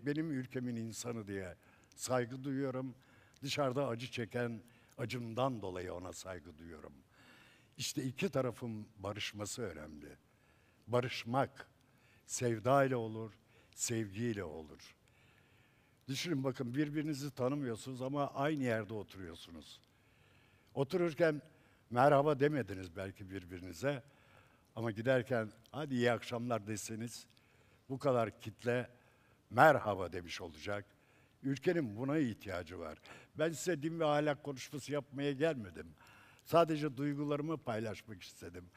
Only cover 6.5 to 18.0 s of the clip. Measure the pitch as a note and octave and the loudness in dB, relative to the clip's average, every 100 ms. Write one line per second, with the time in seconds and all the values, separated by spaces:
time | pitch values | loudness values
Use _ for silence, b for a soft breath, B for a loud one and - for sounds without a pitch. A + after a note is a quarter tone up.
6.5 | D#2 E2 D#2 D2+ C#2 - B B B B | -16 -14 -14 -16 -18 -20 B B B B
7.5 | B B - B2+ - C3 - F#3+ C#3 B2+ | B B -8 -4 -2 -4 -2 0 2 0
8.5 | - A#2+ G#2+ G2+ - G2 G#2 - G2+ G2+ | -2 -6 -8 -10 -10 -8 -6 -6 -6 -6
9.5 | - G#2+ D#2 D2+ D2+ C#2+ C#2+ _ b b | -4 -6 -6 -12 -14 -16 -18 _ b b
10.5 | b b b - B2 B2 - A#2 C3 B2 | b b b 0 0 2 -4 0 2 2
11.5 | - - _ b b b b - - B2 | -2 -18 _ b b b b -10 -2 0
12.5 | A2+ A2+ C#3 C3+ B2+ A2+ A2 A2+ - b | 2 6 6 6 2 -2 -6 -10 -14 b
13.5 | b b - - A#2 G#2+ F#2+ A#2+ G2+ F2 | b b -6 -2 0 -2 -2 -2 -2 -4
14.5 | D#2 D#2 D#2+ - - b b b b b | -8 -12 -16 -20 -20 b b b b b
15.5 | b b b b b - C3+ F3 C#3+ C3+ | b b b b b -6 -4 0 0 0
16.5 | B2 B2 B2+ D3+ D3 D3+ C#3 C#3+ - B2+ | -2 -2 0 0 0 -2 -4 -6 0 0
17.5 | D3 C3 A2 C3 B2+ | 0 -2 -4 -6 -6